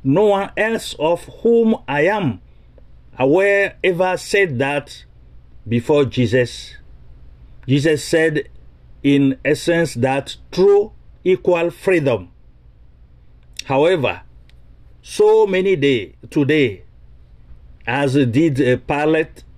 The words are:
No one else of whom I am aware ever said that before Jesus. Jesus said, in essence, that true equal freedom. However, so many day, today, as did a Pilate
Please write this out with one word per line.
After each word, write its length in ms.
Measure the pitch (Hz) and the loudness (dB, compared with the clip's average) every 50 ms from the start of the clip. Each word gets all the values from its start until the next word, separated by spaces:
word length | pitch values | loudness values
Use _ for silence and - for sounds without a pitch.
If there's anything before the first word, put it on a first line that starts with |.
| - | 0
No 220 | 135 139 180 214 | 0 2 2 2
one 240 | 208 202 196 196 - - | 2 2 0 -2 -6 -4
else 400 | - 208 220 226 220 - - - - | -4 -2 -2 -2 -6 -8 -12 -8 -4
of 260 | 147 160 175 165 - - - - | -2 -2 -2 -2 -6 -18 -20 -4
whom 340 | - 226 233 233 233 220 220 - - | 0 2 2 4 4 2 0 -2 -4
I 140 | - 139 147 | -6 -2 0
am 400 | 151 180 214 214 190 135 104 92 - - - - - - - - - - - - - - - - | 0 0 0 0 -2 -4 -4 -6 -14 -20 -20 -20 -20 -20 -20 -20 -20 -20 -20 -20 -20 -20 -6 -2
aware 580 | 131 139 151 185 196 202 202 202 196 185 - - - | 0 2 2 2 2 2 2 0 0 -2 -6 -4 -2
ever 320 | 180 180 165 185 185 185 | -2 0 0 -2 -2 -2
said 420 | 165 - - - 202 196 175 135 117 | -6 -6 -4 -2 0 0 0 -2 -4
that 460 | 135 139 147 147 139 - - - - - - - - - - - - - - - - | -4 -2 -4 -6 -8 -10 -20 -20 -20 -20 -20 -20 -20 -20 -20 -20 -20 -20 -20 -18 -8
before 380 | 107 117 120 - - 151 147 143 | -4 -4 -4 0 2 2 2 2
Jesus. 720 | 113 - 131 123 110 113 123 123 117 - - - - - - - - - - - - - - - - - - - - - - - | 0 0 -2 0 2 2 0 0 -2 -6 -16 -18 -20 -20 -20 -20 -20 -20 -20 -20 -20 -20 -20 -20 -20 -20 -20 -20 -20 -20 -16 -4
Jesus 360 | 123 131 143 135 165 156 135 - | -2 0 2 2 0 0 0 -2
said, 460 | - - 160 160 160 151 147 - - - - - - - - - - - - | -2 0 2 2 2 0 -2 -6 -8 -18 -20 -20 -20 -20 -20 -20 -20 -10 -2
in 360 | - 143 139 139 139 135 131 - - | 0 2 4 4 2 2 0 -2 -2
essence, 520 | 135 151 - - - 170 170 165 151 - | -2 -2 -2 0 0 0 0 0 -2 -2
that 420 | 123 120 131 131 139 135 - - - - - | -2 -2 -2 -2 -4 -6 -8 -16 -18 -18 -10
true 420 | - 175 190 202 202 202 208 220 - - - - - - - | -2 2 4 4 4 4 2 -2 -10 -20 -20 -20 -20 -6 0
equal 440 | 180 185 185 - 190 175 170 170 170 | 0 0 0 2 0 0 2 0 -4
freedom. 600 | 165 - - 196 185 170 143 135 117 101 90 - - - - - - - - - - - - - - - - - - - - - - - - - - - - | -4 -4 -2 0 0 2 2 0 -2 -2 -4 -12 -20 -20 -20 -20 -20 -20 -20 -20 -20 -20 -20 -20 -20 -20 -20 -20 -20 -20 -20 -20 -20 -20 -20 -20 -20 -20 -8
However, 560 | - 135 135 151 170 190 165 123 104 87 - - - - - - - - - - - - - - - - - | -4 0 2 2 2 2 0 -2 -4 -6 -8 -14 -20 -20 -20 -20 -20 -20 -20 -20 -20 -20 -20 -20 -20 -20 -20
so 440 | - - - - 214 214 220 220 220 | -20 -16 0 2 4 4 6 4 4
many 300 | 196 190 185 185 196 190 | 2 0 -2 0 0 0
day, 400 | 151 139 143 135 113 95 - - - - - | 2 2 0 0 0 -4 -8 -16 -20 -20 -6
today, 540 | - 156 143 131 156 156 139 113 98 90 - - - - - - - - - - - - - - - - - - - - - | -2 -2 0 2 2 2 0 0 -2 -8 -18 -20 -20 -20 -20 -20 -20 -20 -20 -20 -20 -20 -20 -20 -20 -20 -20 -20 -20 -12 -8
as 280 | 113 120 139 143 139 127 | -6 -4 -2 -2 0 0
did 460 | 147 139 120 110 139 165 165 135 127 | 0 0 2 2 0 0 0 0 0
a 160 | 143 123 127 | 0 0 0
Pilate 680 | 120 - - 147 143 151 156 160 160 165 - - - - - - | -2 -2 -6 -4 -2 0 0 0 0 -2 -4 -10 -20 -20 -20 -20